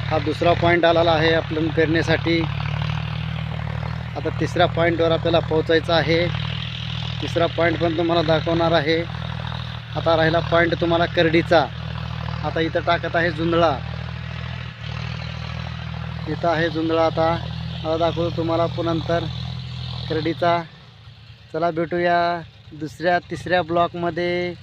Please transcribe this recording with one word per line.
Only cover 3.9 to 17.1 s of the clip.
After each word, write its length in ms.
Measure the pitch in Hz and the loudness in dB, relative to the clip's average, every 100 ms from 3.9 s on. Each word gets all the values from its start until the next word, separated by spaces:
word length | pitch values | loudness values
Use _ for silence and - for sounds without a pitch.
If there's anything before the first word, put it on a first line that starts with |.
| 50 - - | -6 -6 -6
आता 120 | 156 156 | -4 -2
तिसऱ्या 260 | 151 165 170 | -2 2 2
पॉईंटवर 440 | 160 170 165 165 | 4 2 2 2
आपल्याला 280 | 165 165 165 | 2 2 2
पोहोचायचं 540 | 156 160 160 165 160 | 2 0 4 2 4
आहे. 320 | 165 151 165 170 - - 50 50 - - - - - | 0 2 2 0 -2 -6 -6 -8 -10 -8 -8 -8 -6
तिसरा 240 | - 170 165 | -4 0 0
पॉइंट 340 | - 170 160 | 2 2 2
पण 180 | 170 165 | 0 0
तुम्हाला 240 | 170 170 | 2 2
दाखवणार 500 | 160 156 160 165 165 | 4 2 2 2 4
आहे. 260 | 165 147 165 170 - - 50 50 - - - - 156 | 2 2 0 -2 -8 -8 -8 -8 -10 -10 -12 -8 -4
आता 200 | - 165 | 2 4
राहिला 220 | 160 170 | 4 2
पॉइंट 340 | 156 165 170 165 | 2 4 4 2
तुम्हाला 240 | 170 165 170 | 2 2 2
करडीचा. 560 | 170 165 165 160 170 135 - - - - - - - | 4 4 4 6 4 4 -4 -8 -8 -8 -8 -6 -4
आता 160 | 151 160 | -4 -2
इथं 200 | 165 170 | 0 0
टाकत 360 | 160 170 165 175 | 0 0 0 0
आहे 160 | 170 | 0
जुंधळा, 400 | 160 165 170 170 127 - 50 50 - - - 50 50 50 - 50 50 50 50 50 50 50 50 50 - - - - - - | 0 0 4 4 2 -4 -8 -8 -10 -10 -10 -8 -8 -10 -12 -10 -8 -8 -8 -8 -8 -10 -8 -8 -8 -10 -8 -8 -8 -6
इथं 200 | 151 170 | -2 0
आहे 200 | 156 165 | 2 0
जुंधळा. 360 | 160 160 165 | 0 0 2
आता, 260 | 160 | 2